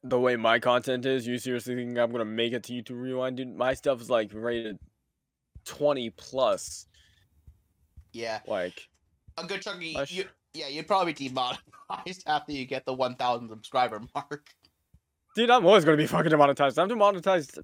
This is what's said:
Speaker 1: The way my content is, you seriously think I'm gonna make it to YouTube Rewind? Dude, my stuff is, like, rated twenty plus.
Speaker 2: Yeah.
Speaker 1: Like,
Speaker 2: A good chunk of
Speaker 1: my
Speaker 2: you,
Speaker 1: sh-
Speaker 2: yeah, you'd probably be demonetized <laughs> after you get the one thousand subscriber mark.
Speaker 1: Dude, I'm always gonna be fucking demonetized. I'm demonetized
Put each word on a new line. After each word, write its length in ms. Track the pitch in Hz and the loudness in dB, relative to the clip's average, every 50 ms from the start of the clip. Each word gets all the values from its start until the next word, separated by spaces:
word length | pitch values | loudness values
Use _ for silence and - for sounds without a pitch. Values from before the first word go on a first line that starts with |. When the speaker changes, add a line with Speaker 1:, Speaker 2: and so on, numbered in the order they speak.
Speaker 1:
The 180 | - 127 131 123 | -4 0 0 2
way 160 | 127 123 123 | 2 2 2
my 240 | 117 113 113 113 120 | 2 2 4 2 4
content 440 | 117 127 123 123 123 - 127 127 120 | 4 2 2 2 2 -2 -4 -2 0
is, 220 | 135 131 131 117 | -2 -2 -2 -2
you 100 | 120 123 | -4 -6
seriously 380 | 123 - 127 123 120 117 127 123 | -6 -4 -4 -6 -6 -4 -6 -6
think 240 | 123 123 120 120 120 | -6 -6 -6 0 0
I'm 140 | 120 117 | 0 0
gonna 120 | 117 120 113 | 0 -4 -4
make 280 | 107 110 113 117 117 | -4 -2 -2 -2 -2
it 100 | 117 120 - | -2 -6 -8
to 80 | - | -8
YouTube 300 | 123 123 113 - 127 123 | -12 -12 -10 -12 -12 -10
Rewind? 360 | 123 127 127 127 127 131 127 127 | -8 -6 -4 -4 -4 -4 -4 -6
Dude, 180 | 131 127 107 | -10 -10 -4
my 180 | 82 123 131 131 | -2 0 0 0
stuff 260 | - - 143 135 117 | 0 0 -2 -2 -2
is, 80 | 117 110 | -2 0
like, 220 | 123 113 110 101 | 2 2 0 0
rated 460 | 101 110 113 120 120 120 113 110 101 - - _ _ _ _ _ _ _ _ _ _ _ _ _ _ - _ | -6 -8 -6 -4 -4 -4 -4 -6 -10 -12 -16 _ _ _ _ _ _ _ _ _ _ _ _ _ _ -20 _
twenty 460 | - - - 143 147 143 135 120 113 | -16 -8 0 0 0 0 0 -4 -8
plus. 760 | - - - - - 131 131 113 98 90 - - - - - _ _ _ _ _ _ _ _ _ _ _ _ - - _ _ _ _ _ _ _ _ - - _ | -10 -12 -20 -10 -2 0 2 2 2 0 -4 -12 -14 -14 -16 _ _ _ _ _ _ _ _ _ _ _ _ -20 -20 _ _ _ _ _ _ _ _ -20 -20 _
Speaker 2:
Yeah. 260 | _ 113 113 113 110 107 - | _ -10 -8 -6 -6 -8 -6
Speaker 1:
Like, 420 | - 107 98 90 90 - - - _ _ _ _ _ _ _ _ - - | -6 -4 -4 -4 -6 -8 -12 -20 _ _ _ _ _ _ _ _ -18 -14
Speaker 2:
A 80 | - 170 | -14 -10
good 180 | 175 196 185 | -8 -8 -8
chunk 160 | - 214 196 180 | -6 -8 -10 -10
of 40 | |
Speaker 1:
my 240 | 165 165 156 143 139 135 | -10 -8 -6 -6 -6 -6
Speaker 2:
you, 140 | 175 180 | -6 -8
Speaker 1:
sh- 40 | 185 - _ _ _ _ _ | -8 -10 _ _ _ _ _
Speaker 2:
yeah, 140 | 160 151 139 | -12 -12 -10
you'd 180 | 139 151 165 | -8 -10 -2
probably 260 | - 208 190 185 170 | 0 2 2 2 0
be 160 | 151 139 139 131 | -2 -6 -8 -6
demonetized 920 | 127 131 127 123 123 - _ _ - - - _ - - - 175 185 - - | -4 -2 -2 -2 -4 -8 _ _ -20 -20 -12 _ -12 -10 -10 -12 -14 -10 -4
<laughs> 20 | - | -2
after 240 | 151 147 - - | -2 -2 -2 -4
you 120 | 147 139 127 | -8 -8 -6
get 200 | 127 143 127 _ | -6 -6 -6 _
the 80 | - 131 | -6 -2
one 220 | 127 131 123 123 | -2 -2 -2 -2
thousand 320 | - 127 123 120 120 120 110 | -2 0 0 0 -2 -4 -12
subscriber 520 | 110 110 - - - 131 127 117 110 104 113 - _ | -16 -16 -18 -4 0 2 2 2 0 -8 -12 -8 _
mark. 400 | - - _ 147 143 _ - _ _ _ _ _ _ _ _ _ - _ _ _ _ _ _ _ | -10 -8 _ -12 -12 _ -20 _ _ _ _ _ _ _ _ _ -20 _ _ _ _ _ _ _
Speaker 1:
Dude, 160 | 214 233 233 | 0 4 6
I'm 160 | 240 254 185 | 6 6 8
always 180 | 170 208 208 156 | 8 8 8 8
gonna 120 | 151 156 | 6 6
be 100 | 151 151 | 4 4
fucking 240 | - - 170 165 165 | 2 0 0 2 4
demonetized. 480 | 156 151 143 143 139 - 143 135 127 - | 6 8 8 6 6 4 2 2 4 2
I'm 80 | 175 | 0
demonetized 720 | 202 247 226 202 202 202 180 160 190 190 175 147 - - - | 0 2 4 4 4 4 2 0 0 0 0 0 -4 -14 -18